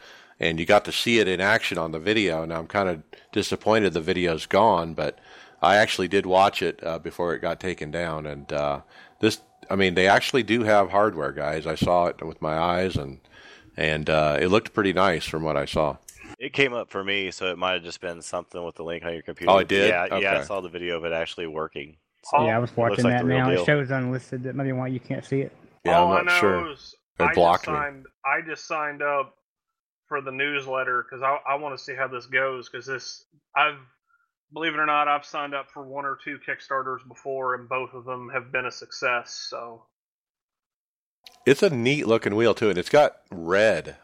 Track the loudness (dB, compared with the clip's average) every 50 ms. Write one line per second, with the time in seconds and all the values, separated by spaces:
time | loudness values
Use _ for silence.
0 | -20 -20 -20 -20 -20 -20 _ -4 -2 0 0 0 4 6 6 6 4 2 -4 -2
1 | 0 2 4 4 4 4 2 2 2 2 2 2 0 -2 -4 -4 -4 -4 -4 -4
2 | -2 0 2 2 2 0 0 -2 -4 -4 -6 -6 -6 -2 0 0 0 0 -2 -4
3 | -8 _ -20 -20 -14 _ -2 -2 -2 -2 -2 -2 2 4 4 4 4 2 0 0
4 | -2 -2 0 0 0 0 0 -2 -2 0 2 4 4 4 4 2 0 -2 -4 -4
5 | -4 -4 -6 -8 -14 -20 -20 -20 -20 -20 -4 _ 4 6 6 6 4 4 0 -2
6 | 0 0 2 0 2 4 4 6 6 4 4 0 -2 -4 -4 -4 -6 -6 -6 -6
7 | -8 -8 -6 -4 -2 -2 -2 -2 -4 -4 -4 -4 -6 -6 -6 -6 -8 -6 -4 -4
8 | -4 -4 -4 -6 -8 -8 -10 -10 -8 -6 -4 -2 -2 -2 -2 -4 -8 _ -20 -20
9 | -20 -20 _ 0 0 2 2 0 -8 _ _ _ -8 -2 0 2 2 4 4 4
10 | 6 6 6 4 4 2 0 0 2 2 2 2 4 4 6 4 4 4 4 2
11 | 2 2 0 -2 -4 -4 -4 -4 -4 -4 -4 -4 -4 -4 -4 0 2 2 4 4
12 | 4 2 -2 -4 -8 -12 -8 -6 -4 -2 0 0 2 2 2 2 0 -2 -2 -4
13 | -6 -8 -12 -14 _ _ -20 -20 -20 -20 -20 -20 -20 -12 -6 -2 0 0 0 0
14 | 0 2 2 4 4 4 2 2 2 4 2 2 0 0 -2 0 0 2 2 2
15 | 4 2 2 0 -2 -6 -6 -4 -2 -2 -2 -2 -2 -2 0 0 0 0 -2 -6
16 | _ -20 -20 -20 -20 -20 -16 -14 -12 -6 0 0 0 0 0 -4 -8 -8 -8 -8
17 | -4 -2 -2 -2 -4 -4 -6 -6 -4 -4 -4 -2 -2 -2 -2 -2 -6 -10 -12 -10
18 | -10 -10 -10 -10 -10 -8 -8 -8 -8 -8 -10 -10 -10 -10 -10 -10 -10 -8 -8 -8
19 | -6 -8 -8 -8 -10 -12 -12 -2 2 4 6 6 6 4 2 4 4 4 4 2
20 | 0 0 0 0 0 0 0 0 -2 -4 -6 -8 -8 -8 -8 -8 -6 -4 -4 -4
21 | -4 -4 -4 -4 -4 -6 -8 -8 -10 -8 -6 -6 -8 -8 -8 -12 -14 -14 -18 _
22 | _ _ _ _ -4 0 2 2 2 2 2 0 0 -2 0 0 0 2 2 2
23 | 2 2 2 2 2 2 2 2 2 2 2 2 2 2 2 2 0 -2 -2 -2
24 | -2 -2 -4 -6 -8 -8 -10 -8 -8 -6 -6 -4 -4 -2 -2 -2 -4 -4 -6 -6
25 | -6 -8 -8 -8 -6 -4 -2 -2 -2 -4 -8 -16 -20 -20 _ _ 0 2 4 6
26 | 6 6 4 2 2 2 2 4 4 2 2 0 -2 -6 -10 -14 -18 -20 -20 _
27 | _ _ _ 0 2 2 4 6 6 6 6 4 2 -2 -4 -4 -4 -6 -8 -12
28 | -20 -20 _ _ -2 -2 -2 -2 -2 -6 -10 -10 -8 -6 -4 -4 -4 -4 -4 -4
29 | -2 -2 0 -2 -2 -4 _ _ _ _ _ _ _ _ _ _ _ _ _ _
30 | _ -8 -8 -8 -6 -6 -4 -4 -2 -2 -2 -4 -4 -4 -4 -4 -2 -2 -2 -2
31 | -4 -6 -8 -4 -2 -2 -2 -2 -2 -4 -4 -4 -4 -6 -10 -10 -12 -10 -6 -6
32 | -6 -6 -6 -8 -6 -4 -2 0 0 0 -2 -6 -10 -12 -14 -14 -10 -10 -10 -10
33 | -10 -12 -16 -16 -18 _ _ _ _ _ 0 0 0 0 0 -6 -16 _ _ _
34 | _ _ _ _ _ _ _ _ _ _ -8 -6 -4 -2 -2 0 0 2 2 2
35 | 4 2 2 0 -2 -6 -8 -8 -6 -6 -6 -8 -8 _ -14 -16 -14 -12 -10 -8
36 | -6 -8 -8 -8 -10 -12 -12 -10 -8 -10 -10 -8 -6 -4 -4 -4 -4 -4 -8 -10
37 | -12 -16 -20 -14 -10 -8 -6 -4 -2 -2 -4 -4 -4 -6 -6 -6 -6 -6 -12 -14
38 | -12 -10 -10 -10 -10 -8 -8 -8 -6 -6 -4 -4 -4 -6 -8 -12 -16 -18 -10 -4
39 | -2 -2 -2 -2 -4 -8 -12 -14 -12 -12 -12 -12 -12 -14 -16 -20 _ _ _ _
40 | _ _ _ _ _ _ _ _ _ _ _ _ _ _ _ _ _ _ _ _
41 | _ _ _ _ -20 -20 -16 _ 4 4 4 6 4 2 2 2 2 2 0 0
42 | 2 2 2 2 2 0 2 2 4 2 2 2 2 0 0 0 0 2 4 4
43 | 6 4 2 _ _ -16 -12 -8 -2 0 2 4 4 4 4 0 -2 -8 -14 -18